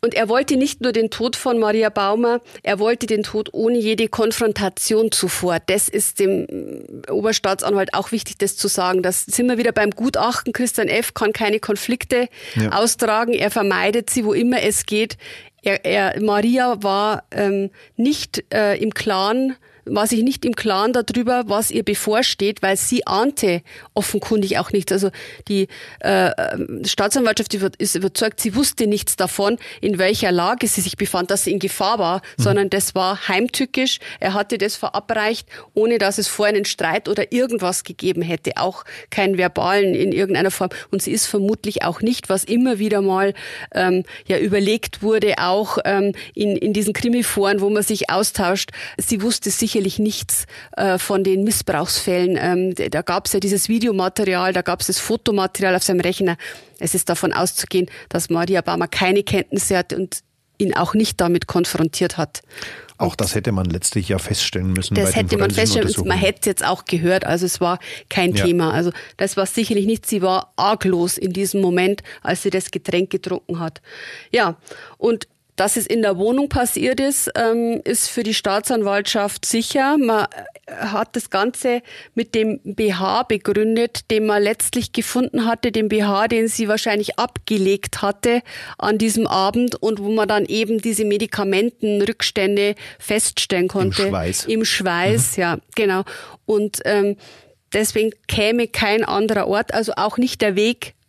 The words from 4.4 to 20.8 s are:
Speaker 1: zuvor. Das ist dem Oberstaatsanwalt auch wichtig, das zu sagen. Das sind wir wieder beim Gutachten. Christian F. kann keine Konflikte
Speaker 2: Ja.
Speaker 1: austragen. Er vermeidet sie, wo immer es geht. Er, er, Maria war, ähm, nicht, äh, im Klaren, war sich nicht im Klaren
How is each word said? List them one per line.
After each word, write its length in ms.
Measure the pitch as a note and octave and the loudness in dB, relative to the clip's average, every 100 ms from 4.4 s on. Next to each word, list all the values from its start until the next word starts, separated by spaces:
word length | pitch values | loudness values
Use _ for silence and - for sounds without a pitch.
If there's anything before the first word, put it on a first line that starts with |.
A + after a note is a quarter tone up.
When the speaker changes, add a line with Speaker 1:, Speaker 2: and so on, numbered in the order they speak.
| A#3 G3+ G3 - - A3 A3+ | 0 0 -2 -2 0 2 2
Speaker 1:
zuvor. 460 | - F#3 - F3+ E3 | 0 -2 -2 0 -2
Das 240 | - F#3+ - | 0 0 2
ist 300 | - - - | 0 -2 0
dem 300 | G3 F#3+ - F#2+ G#1 - - - - | 0 2 -2 -8 -10 -14 -14 -16 -4
Oberstaatsanwalt 880 | F3 G#3+ A3 G3+ F#3+ - G3+ F#3 | -2 0 0 -2 -2 0 0 0
auch 160 | - G3 | -2 -2
wichtig, 260 | A3+ - - | -4 -6 -4
das 180 | G3 - | -4 0
zu 100 | G3+ | -2
sagen. 380 | G3 F3+ F#3 | 0 2 2
Das 200 | F3+ F#3 - | 0 -2 -2
sind 200 | G3+ B3 | 0 2
wir 120 | A#3+ | 2
wieder 120 | B3 | 2
beim 220 | B3+ G#3 | 2 0
Gutachten. 600 | - A#3+ - A3+ B3 - | 0 -2 0 0 0 -4
Christian 360 | A3 B3 - G#3 | -2 -2 0 0
F. 260 | G#3 A#3 | 0 -2
kann 180 | - G#3+ | -2 -2
keine 280 | A4 G#3+ G#3+ | 0 0 0
Konflikte 680 | - G3+ - A#3+ - B3 B3 - - - | 0 -4 -2 -4 0 0 0 -6 -8 -2
Speaker 2:
Ja. 140 | G#3+ | 0
Speaker 1:
austragen. 600 | G3 A3+ - A3+ G#3+ A#3 | 2 0 2 2 2 2
Er 200 | A#3+ G3+ | 0 0
vermeidet 580 | A3+ G3+ F#3 F#3 A3 - | 2 2 2 2 0 0
sie, 140 | - | 0
wo 80 | G#3+ | 2
immer 280 | - A#3 B3 | 2 2 2
es 260 | G#3 G#3 - | 2 0 -2
geht. 320 | G#3 A3 - - - - _ | 0 -2 -4 -16 -20 -20 _
Er, 220 | - G3 | -2 -2
er, 360 | - G3 F#3+ - | 0 0 0 0
Maria 640 | G#3+ G#3 A3 B3+ B3 A#3 | 0 2 2 2 2 0
war, 400 | G#3 G3 G#3 G#3+ - | 0 0 0 -2 -6
ähm, 400 | - G3+ G3 G3 - - | -2 0 0 -2 -8 -20
nicht, 480 | - A#3+ D4 - - - | -2 0 0 -4 -8 -4
äh, 300 | G#3+ G#3 G3+ | 0 2 2
im 120 | A3 | -2
Klaren, 600 | - - F#3+ G3 A#3+ C4+ C4 _ - | -2 -2 0 2 2 0 -4 _ -20
war 220 | - G3+ A3 | -4 0 2
sich 160 | A#3 | 2
nicht 220 | A#3 C4+ | 0 0
im 100 | - | -4
Klaren 380 | A3+ A3 F#3+ | -2 0 2